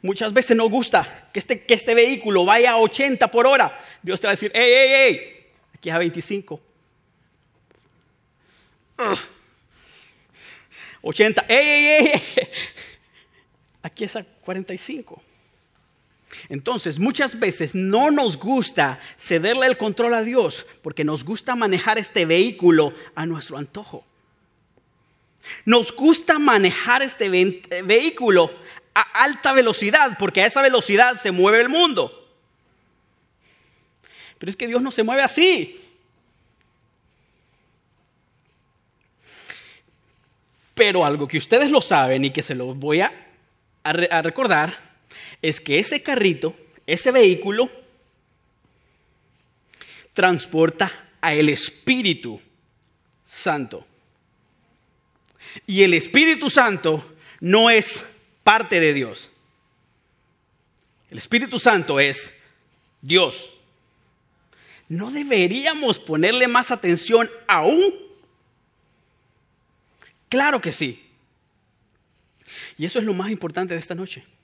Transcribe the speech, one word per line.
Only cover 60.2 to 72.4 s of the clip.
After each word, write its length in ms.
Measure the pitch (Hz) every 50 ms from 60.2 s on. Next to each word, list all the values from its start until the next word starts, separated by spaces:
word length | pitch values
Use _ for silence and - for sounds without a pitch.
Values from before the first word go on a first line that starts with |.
| _ _ _ _ _ _ _ _ _ _ _ _ _ _ _ _ _ _
El 80 | - 117
Espíritu 400 | - - - 233 254 262 254 240
Santo 420 | - 254 220 190 160 - 147 139
es 320 | 143 143 135 - - - - _ _ _ _ _ _ _ _ _ _ _ _ _
Dios. 500 | - 135 165 185 180 139 - - - - - _ _ _ _ _ _ _ _ _ _ _ _ _ _ _ _ _ _ _ _ _ _ _ - _ _ _
¿No 220 | 165 170 208 233
deberíamos 880 | 269 294 285 277 254 208 180 175 202 - 277 311 320 302 294 240 208 -
ponerle 480 | - - 156 151 160 196 226 247 247 247
más 240 | 240 247 247 -
atención 580 | 247 220 - 180 170 170 - - 226 226 233 - - - - -
aún? 480 | 196 170 156 185 294 330 381 403 359 - - - - _ _ _ _ _ _ _ _ _ _ _ _ _ _ _ _ _ _ _ _ _ _ _ _ _ _ _ _ _ _ _ _ _ _ _ _ _ _ _ _ _ _ _
Claro 320 | - 254 277 294 285 240
que 140 | - 170 143
sí. 340 | - 160 131 113 - _ _ _ _ _ _ _ _ _ _ _ _ _ _ _ _ _ _ _ _ _ _ _ _ _ _ _ _